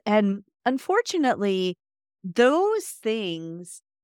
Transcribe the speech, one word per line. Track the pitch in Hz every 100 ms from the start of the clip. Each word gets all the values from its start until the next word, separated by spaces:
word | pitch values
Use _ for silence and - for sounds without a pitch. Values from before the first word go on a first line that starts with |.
| -
And | 214 208 202 - _
unfortunately, | 247 262 - 403 466 370 269 - 202 190 185 180 _ _ _ _
those | 190 196 247 311 403 440
things | - - 220 220 190 165 165 170 175 - _ _